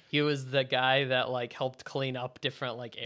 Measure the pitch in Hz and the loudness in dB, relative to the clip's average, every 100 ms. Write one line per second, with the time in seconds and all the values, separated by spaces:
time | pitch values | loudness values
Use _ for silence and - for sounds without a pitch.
0 | - - 147 143 131 139 131 127 131 135 | -4 2 2 2 0 0 2 2 4 4
1 | 135 127 123 123 120 - 131 131 - 143 | 4 2 2 -2 -4 -4 -4 -4 -8 -4
2 | 135 127 127 - - - 131 117 120 110 | -2 -4 -8 -6 -6 -4 -6 -6 -10 0